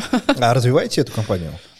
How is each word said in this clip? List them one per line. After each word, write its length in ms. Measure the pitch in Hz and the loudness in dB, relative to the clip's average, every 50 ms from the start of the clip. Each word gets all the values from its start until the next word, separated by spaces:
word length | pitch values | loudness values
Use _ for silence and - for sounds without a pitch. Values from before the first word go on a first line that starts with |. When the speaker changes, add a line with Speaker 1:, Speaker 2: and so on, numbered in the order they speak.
| - - - 240 | -4 -2 -2 -2
Speaker 1:
<laughs> 180 | - - 277 - | 0 0 0 2
Speaker 2:
А 140 | 123 117 120 | 2 2 4
развиваете 480 | 131 117 123 127 160 185 240 - - | 4 2 2 2 2 0 0 0 -2
эту 100 | 135 - | -2 -2
компанию? 400 | - - 110 - 104 90 85 78 73 80 - - _ - | -2 -6 -4 -2 -2 -4 -4 -8 -12 -14 -18 -20 _ -20